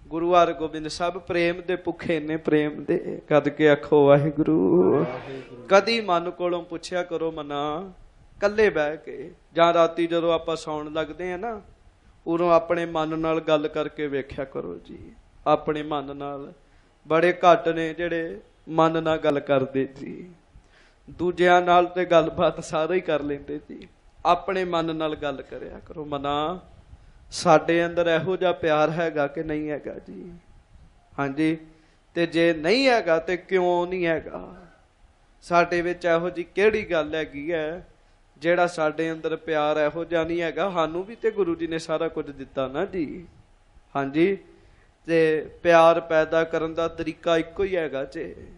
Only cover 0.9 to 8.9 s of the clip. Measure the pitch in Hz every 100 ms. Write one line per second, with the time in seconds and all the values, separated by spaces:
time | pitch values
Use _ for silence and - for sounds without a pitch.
0.9 | - 175 185 185 175 170 175 175 180 180
1.9 | 170 - 165 151 160 160 151 151 147 143
2.9 | 170 - - - 151 147 143 151 143 -
3.9 | 151 139 143 147 151 156 156 185 175 180
4.9 | 139 160 - - 135 - - - 196 196
5.9 | 226 214 170 175 175 175 175 170 165 -
6.9 | 180 180 165 160 160 143 143 147 151 190
7.9 | 185 - _ - - 202 208 208 156 147